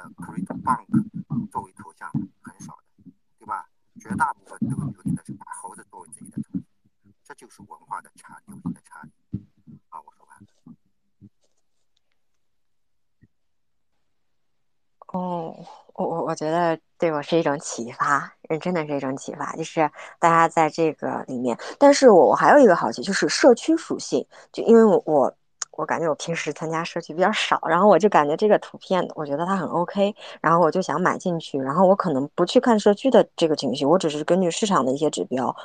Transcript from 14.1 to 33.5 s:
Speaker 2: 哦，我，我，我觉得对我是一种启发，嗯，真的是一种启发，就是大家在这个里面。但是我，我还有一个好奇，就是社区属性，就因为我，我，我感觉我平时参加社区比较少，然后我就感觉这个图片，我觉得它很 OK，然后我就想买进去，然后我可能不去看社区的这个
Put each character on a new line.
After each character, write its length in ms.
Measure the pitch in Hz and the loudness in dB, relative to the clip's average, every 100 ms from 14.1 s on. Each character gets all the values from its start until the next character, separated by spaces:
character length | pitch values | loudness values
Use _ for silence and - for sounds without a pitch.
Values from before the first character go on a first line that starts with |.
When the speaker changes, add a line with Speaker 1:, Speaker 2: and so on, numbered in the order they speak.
| _ _ _ _ _ _ _ _ _ - | _ _ _ _ _ _ _ _ _ -12
Speaker 2:
哦， 440 | 185 180 175 165 - - - _ | -8 -6 -8 -10 -14 -20 -20 _
我， 120 | - - | -8 -6
我， 180 | 165 135 | -4 -6
我 80 | |
觉 160 | 165 156 | -6 -4
得 280 | 165 170 165 _ - | 0 0 -2 _ -4
对 120 | 170 | -2
我 120 | 151 | -2
是 160 | 143 165 | -2 0
一 40 | |
种 160 | 160 143 | 0 -2
启 320 | - - 117 | -6 -10 -10
发， 420 | 127 147 143 170 _ - | -6 -2 -2 -6 _ -8
嗯， 120 | 156 | -6
真 140 | 180 | -4
的 120 | 180 151 | -4 -4
是 80 | |
一 60 | 143 | -6
种 160 | 139 139 | -6 -8
启 180 | - | -10
发， 200 | - 143 - | -12 -10 -10
就 80 | |
是 260 | 160 - 151 - - - | -8 -2 -2 -4 -20 0
大 100 | 170 | 2
家 180 | 165 165 | 4 4
在 200 | - 160 | 2 0
这 240 | - 160 | 0 -2
个 280 | 143 131 123 | -2 -6 -8
里 140 | - 131 | -8 -6
面。 200 | - 113 - - | -4 -6 -8 2
但 160 | 285 | 4
是 160 | 285 262 | 6 8
我， 200 | 190 120 | 8 8
我 40 | |
还 180 | 135 160 | 6 6
有 60 | 277 | 8
一 80 | 247 | 8
个 100 | 170 | 6
好 160 | 110 | 0
奇， 100 | 123 | -6
就 100 | 123 | -6
是 140 | 190 151 | -2 -2
社 260 | - 294 | 4 4
区 200 | 233 - 330 | 4 2 -2
属 220 | - - | -2 -10
性， 280 | - 139 - - - | -4 -4 -4 -12 -16
就 100 | - | -4
因 120 | - 226 | 4 6
为 80 | |
我， 180 | 226 170 - | 6 4 2
我， 280 | 151 123 - _ - - | 0 0 -2 _ -18 -14
我 160 | - - | -10 -6
感 140 | 123 | -4
觉 80 | 165 | -4
我 60 | 143 | -4
平 180 | - | -6
时 180 | 165 - | -8 -8
参 180 | 147 160 | -8 -6
加 140 | 160 | -6
社 160 | 170 175 | -6 -8
区 140 | - | -8
比 60 | 156 | -2
较 120 | 185 | 0
少， 260 | 208 - 143 - | 0 -2 -2 0
然 140 | 165 | 2
后 80 | 208 | 6
我 100 | 175 | 6
就 100 | 208 | 4
感 180 | 180 147 | 4 2
觉 80 | 165 | 2
这 120 | 214 | 2
个 100 | 190 | 2
图 180 | - - | 0 -14
片， 280 | - 185 156 | -4 -4 -4
我 100 | - | -6
觉 120 | 147 143 | -6 -4
得 100 | 175 | -2
它 100 | 196 | -4
很 100 | 156 | -4
OK， 460 | 165 175 202 202 - - - | -4 -4 -2 -2 -2 -16 -4
然 100 | - | 2
后 80 | 170 | 4
我 100 | 165 | 4
就 120 | 180 | 0
想 180 | 185 143 | -2 0
买 160 | 175 - | 0 -2
进 220 | 185 170 | -4 -6
去， 180 | - 143 | -6 -6
然 160 | 131 | -4
后 120 | 151 185 | 2 4
我 100 | 196 | 4
可 160 | 185 | 0
能 160 | 135 143 | -2 -4
不 100 | - | -2
去 160 | 175 254 | 0 2
看 180 | 247 214 | 2 2
社 140 | 208 | 2
区 180 | 202 269 | 2 4
的 200 | 233 170 - | 4 4 0
这 120 | |
个 80 | 165 | -2